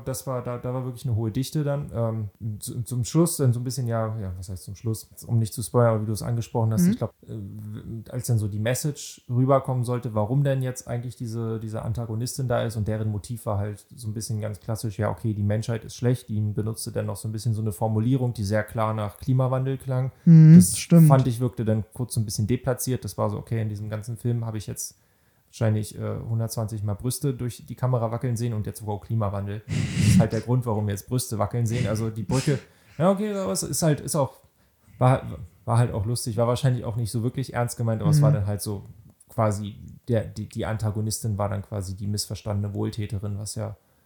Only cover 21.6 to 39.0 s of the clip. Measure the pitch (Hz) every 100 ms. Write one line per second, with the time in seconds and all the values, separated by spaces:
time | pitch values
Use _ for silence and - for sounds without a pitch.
21.6 | 110 110 98 - 120 - 104 - 104 127
22.6 | - 123 - 123 101 - 110 101 - 113
23.6 | 110 104 107 107 104 113 120 117 113 107
24.6 | - - - - _ _ _ _ _ -
25.6 | 110 107 107 - 107 107 110 113 113 -
26.6 | 107 110 104 98 123 - 143 120 120 -
27.6 | - 117 127 127 113 117 127 110 120 110
28.6 | 98 - 107 104 - 113 101 98 101 107
29.6 | - - - - 104 - 113 110 113 127
30.6 | 120 104 104 101 - 123 - 107 104 120
31.6 | 113 117 110 110 113 110 - 127 151 135
32.6 | - _ _ - 170 196 214 196 190 190
33.6 | 170 143 165 147 - 160 131 - _ _
34.6 | _ _ _ - 127 131 117 85 - _
35.6 | - 117 123 - 101 120 - 110 117 120
36.6 | 131 123 - 107 113 117 120 139 131 -
37.6 | 120 - 113 110 107 151 143 101 98 104
38.6 | 110 98 - -